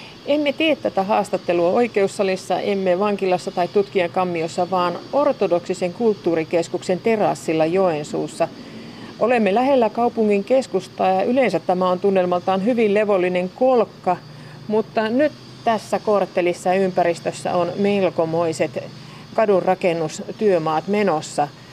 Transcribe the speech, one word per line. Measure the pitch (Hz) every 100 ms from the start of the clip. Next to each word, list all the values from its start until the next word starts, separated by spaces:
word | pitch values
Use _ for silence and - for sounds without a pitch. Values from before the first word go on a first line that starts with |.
| - - -
Emme | 294 294
tee | - 320 269
tätä | 208 -
haastattelua | 190 214 196 180 - 175 170
oikeussalissa, | 208 240 214 196 - 196 185 - 175
emme | 202 196 190 180
vankilassa | 208 202 190 180 -
tai | 185 175
tutkijan | 208 202 196 175
kammiossa, | 180 180 170 165 165 175
vaan | 185 175 175 -
ortodoksisen | 269 294 - 196 170 - 185 180
kulttuurikeskuksen | 175 233 208 - 165 156 175 165 175 - 180
terassilla | 226 220 170 151 - 160 160
Joensuussa. | 180 190 151 151 160 151 - 165 - - - - - - -
Olemme | 214 247 208
lähellä | 202 262 269 220
kaupungin | 220 240 233 214 202
keskustaa, | 196 254 240 190 - - 190
ja | 190
yleensä | 202 247 247 208
tämä | - 185 185
on | 180
tunnelmaltaan | 202 190 180 180 175 190
hyvin | 196 240 220
levollinen | 202 208 196 180 180 180
kolkka – | - 262 254 190 - - 175 - - - - -
mutta | 214 220 - 220
nyt | 240 294 - - -
tässä | 233 220 - 196
korttelissa | - 208 180 - 175 170 185
ja | 185
ympäristössä | 190 185 170 165 175 - -
on | 180 175 -
melkomoiset | 202 202 185 160 165 165 170 160 160 - - - - - -
kadunrakennustyömaat | - 220 190 170 185 190 165 156 - - - 220 180 160 156 165
menossa. | 208 202 156 - - 147 - -